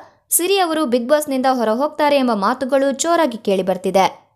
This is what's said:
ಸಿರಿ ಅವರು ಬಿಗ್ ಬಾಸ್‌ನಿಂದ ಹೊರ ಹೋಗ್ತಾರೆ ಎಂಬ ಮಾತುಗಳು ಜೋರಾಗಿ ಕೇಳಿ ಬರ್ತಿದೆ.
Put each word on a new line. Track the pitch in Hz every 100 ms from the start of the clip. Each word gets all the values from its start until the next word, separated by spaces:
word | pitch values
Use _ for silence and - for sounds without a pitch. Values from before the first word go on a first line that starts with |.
| - _ -
ಸಿರಿ | - 359 392
ಅವರು | 339 320 277
ಬಿಗ್ | 247 233
ಬಾಸ್‌ನಿಂದ | 302 302 262 262
ಹೊರ | 254 220
ಹೋಗ್ತಾರೆ | 233 294 294 294 285
ಎಂಬ | 254
ಮಾತುಗಳು | 208 202 262 254 269 277
ಜೋರಾಗಿ | 269 330 339 294 220
ಕೇಳಿ | 214 190
ಬರ್ತಿದೆ. | 185 185 190 190 175 - _